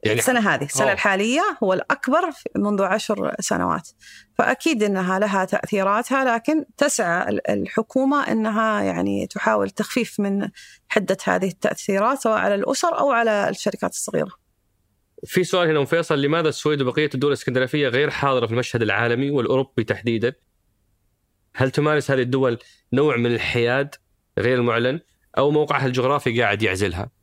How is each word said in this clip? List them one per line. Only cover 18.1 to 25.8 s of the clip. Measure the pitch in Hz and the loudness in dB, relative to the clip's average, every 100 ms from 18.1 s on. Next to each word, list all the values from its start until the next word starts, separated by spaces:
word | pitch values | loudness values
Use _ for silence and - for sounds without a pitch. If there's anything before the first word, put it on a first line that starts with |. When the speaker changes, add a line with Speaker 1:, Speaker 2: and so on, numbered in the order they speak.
Speaker 1:
حاضرة | - 139 131 117 | 0 0 2 0
في | |
المشهد | 117 127 120 | -2 -2 -2
العالمي | 110 101 117 120 139 | 0 2 0 0 0
والأوروبي | 143 113 131 131 - | 0 0 0 0 -4
تحديدا؟ | 110 110 113 113 95 - _ _ _ _ _ _ _ _ _ _ _ | -2 -2 0 0 -2 -4 _ _ _ _ _ _ _ _ _ _ _
هل | - 131 | -2 -2
تمارس | 127 147 151 135 | 0 0 0 0
هذه | 135 | 0
الدول | 123 131 131 113 - _ _ | 0 0 0 -2 -10 _ _
نوع | 123 147 120 | 0 2 2
من | 120 | 0
الحياد | 117 - 120 117 127 143 - _ _ _ - | 0 -2 0 0 0 -2 -8 _ _ _ -2
غير | 113 127 | 0 2
المعلن | 120 113 120 160 _ _ _ - | 2 2 0 -2 _ _ _ 0
أو | 143 | 2
موقعها | 151 147 143 | 2 2 0